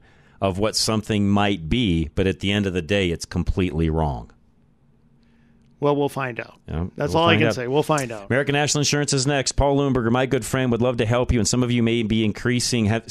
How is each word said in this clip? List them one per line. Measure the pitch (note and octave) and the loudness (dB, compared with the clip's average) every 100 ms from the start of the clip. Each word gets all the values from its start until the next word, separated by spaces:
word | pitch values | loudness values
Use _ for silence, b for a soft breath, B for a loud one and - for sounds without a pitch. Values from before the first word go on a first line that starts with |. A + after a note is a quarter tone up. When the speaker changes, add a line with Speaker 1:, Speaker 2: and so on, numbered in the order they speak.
| b b b b | b b b b
Speaker 1:
of | G2 F2+ | -2 0
what | G#2+ - | -2 0
something | - A2 - G#2+ G2+ | 0 -2 0 0 2
might | G2+ G2+ G2 D#2 | 2 2 -2 -4
be, | A#2+ A2 E2 D2+ | -2 0 0 0
but | - F#2+ | 0 0
at | F2+ | 0
the | F#2+ | 0
end | G#2 G2 | 0 0
of | |
the | F2+ | -2
day, | D#2 G2+ F2+ | -2 0 0
it's | E2 - | -2 -4
completely | F2+ E2 - F#2 D2 D#2+ | -2 0 0 0 0 0
wrong. | D#2+ D2 B1 - _ _ _ _ _ _ _ _ _ b b b b b _ | 2 -2 -4 -10 _ _ _ _ _ _ _ _ _ b b b b b _
Speaker 2:
Well, | C#3+ | 0
we'll | C#3+ C#3+ | 2 -2
find | C#3 C3 A2+ | -4 -6 -8
out. | - - - | -12 -16 -8
Speaker 1:
Yeah, | D#2 F2+ - | -6 -6 -4
Speaker 2:
That's | D3 | -2
Speaker 1:
we'll | D#3+ | 2
Speaker 2:
all | E3+ | 2
I | |
Speaker 1:
find | E3 | 4
Speaker 2:
can | A2+ | 2
Speaker 1:
out. | |
Speaker 2:
say. | A2 B2 | 0 -2
We'll | C#3+ | -2
find | D3 D3+ B2 | 0 -2 -2
out. | A2 G2 | -8 -4
Speaker 1:
American | B2 C#3+ | -2 0
National | C#3+ D3 D3 | 0 0 0
Insurance | C#3 D3 C#3+ | 0 0 0
is | C#3 C3 | -2 0
next. | C#3+ B2+ | -2 0
Paul | - C#3 C#3 | 0 2 2
Leuenberger, | C#3 B2+ A2+ | 2 2 2
my | B2 | 2
good | C3 C3 | 2 -2
friend, | G#2+ C3 B2+ | -2 -2 0
would | A#2 | 2
love | B2 A#2+ | 0 0
to | G#2+ | 0
help | B2 B2 | 2 2
you, | A#2+ | 0
and | G2+ | 2
some | B2 | 0
of | B2 | 2
you | A#2+ | 2
may | A2+ A#2 | 2 0
be | G#2+ A2 | 0 0
increasing, | A2 - B2 B2 - B2 G#2 | 0 -2 -2 -2 0 0 2
have, | A2+ A2+ | 0 -4